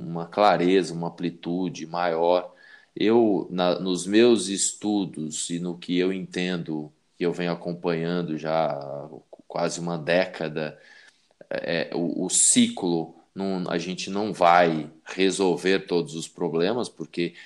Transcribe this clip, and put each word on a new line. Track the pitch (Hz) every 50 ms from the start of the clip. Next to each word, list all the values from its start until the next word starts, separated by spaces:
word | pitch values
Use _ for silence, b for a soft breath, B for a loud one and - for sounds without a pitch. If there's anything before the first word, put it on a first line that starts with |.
| - 82
uma | 85 85 85 -
clareza, | - 101 104 104 87 82 87 90 95 95 87 78 82
uma | 85 85 85
amplitude | - - 90 85 85 85 - 85 85 92 92 87 76 - 78
maior. | 80 82 87 90 87 80 82 85 87 90 90 87 - B B B B B B B B B
Eu, | - - 104 113 120 117 107 98 85 - -
na, | 90 90 90 90 87 -
nos | 92 95 90 87 87
meus | 95 104 110 120 120 117 101 92 95
estudos | 98 87 - - - - - 104 104 101 95 80 - 80 78 76 76 - - -
e | 87 85
no | 87 90 85 87
que | - - 90 87
eu | 90 95 95
entendo, | 95 90 85 - 92 90 92 92 87 78 80 78 76 76 76 _ _ _ _ _ -
que | 90
eu | 85 85
venho | 87 87 87
acompanhando | 85 - - 87 87 85 - 87 85 82 82 85 87 90 87 76 78 78
já | 78 78 80 82 80 73
há | 71 69 71 69 69 71 71 76 - - _ _ - _ - _
quase | - 85 85 85 - 85
uma | 85 87 87 80
década, | 73 85 85 90 92 - - - 82 78 78 80 78 76 - b b b b b b b b b b b _ _ - -
é, | - - - - 85 82 - - -
o, | 82 87 85 - - 92
o | 87
ciclo, | - - - - - 123 120 113 117 - 101 87 85 82 80 80 - - _ _ -
não, | 95 98 98 95 90 87 82
a | - 87
gente | 85 92 92 87 - 98
não | 98 101 107 107
vai | 85 - 90 85 85 90 90 82 80 78 73 - - _ _
resolver | - - 92 95 95 87 90 98 90 87 87 90 92 98 92
todos | 92 - 90 85 82 73 76
os | 82 78 -
problemas, | - - 90 82 78 82 85 95 117 123 104 -
porque | - - 80 - - 87 85 85 B B B